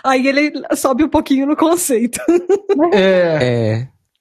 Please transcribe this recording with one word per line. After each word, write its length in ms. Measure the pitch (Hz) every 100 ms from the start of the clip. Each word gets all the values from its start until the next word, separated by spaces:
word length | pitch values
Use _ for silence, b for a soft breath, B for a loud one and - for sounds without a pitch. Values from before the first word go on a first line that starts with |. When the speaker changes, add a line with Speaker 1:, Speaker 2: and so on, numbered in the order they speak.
Speaker 1:
Aí 220 | 262 262 269
ele 260 | 269 294 285 - 294
sobe 280 | 269 254
um 40 | 302
pouquinho 380 | 302 320 269 277
no 100 | 302
conceito. 640 | 311 349 - 226 233 -
<laughs> 680 | - 349 349 403 - 392 339
Speaker 2:
É. 460 | 202 190 185 170 156
Speaker 3:
É. 480 | 123 120 110 110 131 _ _ _